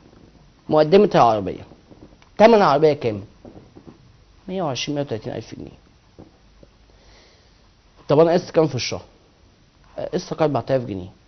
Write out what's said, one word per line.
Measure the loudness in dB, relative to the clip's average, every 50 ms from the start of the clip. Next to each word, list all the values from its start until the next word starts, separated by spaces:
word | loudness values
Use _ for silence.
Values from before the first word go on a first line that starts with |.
| _ -20 _ -20 _ -20 _ _ _ _ _ _ _ 0
مقدمة | 2 2 2 4 4 4 4 4 4
العربية". | 2 2 2 2 0 -4 -8 -10 -12 -16 -20 -20 _ _ -20 -20 -20 -20 -20 _ _ _ _ _ 4
تمن | 6 6 6 6
عربية | 4 4 4 4 2 2
كام؟ | 2 0 -4 -6 -6 -6 -12 -16 _ _ -20 -20 -20 -20 -20 -20 -20 -20 -20 -20 -20 _ _ _ _ _ _ _ _ _ -14 -10
مية | -8 -6
وعشرين، | -6 -6 -6 -6 -8 -6 -6
مية | -6
وتلاتين | -6 -6 -8 -10 -10 -10
ألف | -12 -12 -12 -14 -16
جنيه. | -18 -18 -18 -20 -20 _ _ _ _ _ _ _ -20 -20 _ _ _ _ _ _ _ -20 _ _ _ _ _ _ _ _ _ -20 -20 _ _ _ _ _ _ _ _ _ _ _ _ _ _ _ _ -4 0
طب | 4 4
أنا | 4 4
قسط | 2 0 -2 -2
كام | -2 0 0
في | 0 -2
الشهر؟ | -6 -8 -8 -10 -12 -14 -18 _ _ _ _ _ _ _ _ _ _ _ _ _ _ _ _ -14 -12
آه، | -10 -8 -8
قسطك | -8 -8 -8 -4 -2
أربعة | -2 -2 -2 -2 -2 -2
آلاف | -2 -2 -4
جنيه. | -6 -10 -10 -12 -14 -20 _ _